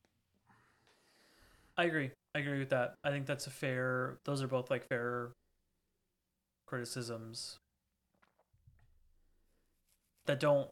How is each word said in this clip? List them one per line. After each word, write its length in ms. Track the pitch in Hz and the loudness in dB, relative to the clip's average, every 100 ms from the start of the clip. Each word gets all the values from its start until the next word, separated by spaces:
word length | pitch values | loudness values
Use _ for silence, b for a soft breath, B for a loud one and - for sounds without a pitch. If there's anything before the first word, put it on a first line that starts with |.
| _ _ _ _ _ b b b b b b b b b b b b - | _ _ _ _ _ b b b b b b b b b b b b 2
I 80 | |
agree. 260 | 175 160 135 - _ | 4 4 0 -4 _
I 60 | 151 | -4
agree 180 | 143 139 | 0 0
with 120 | 135 | 2
that. 260 | 131 123 - | 4 2 0
I 60 | 147 | -2
think 160 | 143 135 | 0 -2
that's 200 | 139 - | -4 -6
a 40 | |
fair, 680 | - 139 127 127 127 127 127 | -4 -2 0 0 0 -2 -4
those 180 | - 143 | -2 -2
are 60 | 131 | 0
both, 200 | 127 123 | 0 0
like, 200 | 123 - | -2 0
fair 420 | 123 120 123 123 - _ _ _ _ _ _ _ _ _ _ _ _ - | -2 0 -4 -6 -12 _ _ _ _ _ _ _ _ _ _ _ _ -6
criticisms 920 | 127 120 131 117 113 113 117 - - _ _ _ _ _ _ _ _ _ _ - - - _ _ _ _ _ _ _ _ _ _ _ _ _ - | -6 -4 -6 -6 -8 -10 -10 -10 -12 _ _ _ _ _ _ _ _ _ _ -20 -20 -20 _ _ _ _ _ _ _ _ _ _ _ _ _ -2
that 140 | 139 | 2
don't 280 | 151 143 131 | 4 4 2